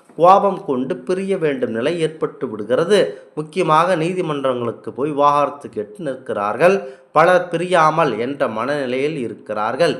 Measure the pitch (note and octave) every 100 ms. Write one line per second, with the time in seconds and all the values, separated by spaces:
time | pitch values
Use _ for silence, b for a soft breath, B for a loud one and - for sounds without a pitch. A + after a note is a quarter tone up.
0 | B - E3+ G3 G3 F3+ - B2+ C3 -
1 | - F3+ G3 F3+ D#3 C3 A#2+ A2+ C3+ F3
2 | D#3 - D3+ - B2 G#2+ G#2 B2+ E3+ G3+
3 | C3 B B - D#3 F#3+ E3 D#3 F3+ F3
4 | E3 F#3 D#3+ D3 C3+ B2 A#2 G#2+ - A#2+
5 | D3+ C#3 C#3+ C#3+ C#3 - A2+ G#2+ G#2 -
6 | D#3 B2+ - G#2 G2+ A#2 E3+ G3 B B
7 | _ D#3 E3+ F3+ F3 E3 F3+ F3+ D#3 D#3+
8 | D#3 G#2+ B2 C#3+ C3 A2 B2+ D3 B2+ C3
9 | D3 D#3+ A2+ G2+ - G#2+ A2 C3 E3